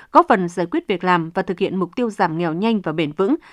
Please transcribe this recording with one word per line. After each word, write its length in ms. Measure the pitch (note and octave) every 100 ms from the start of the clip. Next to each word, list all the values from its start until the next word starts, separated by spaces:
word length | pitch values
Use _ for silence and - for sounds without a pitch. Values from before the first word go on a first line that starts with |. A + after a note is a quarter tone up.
| -
góp 140 | D#4 E4+
phần 180 | G#3+ F3
giải 180 | F#3 E3+
quyết 220 | E3+ -
việc 160 | F#3
làm 260 | F#3 F3 D#3+
và 120 | F#3+
thực 180 | F#3+ F3
hiện 160 | F#3 F#3
mục 200 | F3 -
tiêu 140 | A#3
giảm 280 | G#3 F3 D#3+
nghèo 160 | F3
nhanh 280 | E3 A3 G#3+
và 100 | F3
bền 200 | D#3 D3+
vững 240 | D3+ G3 E4 -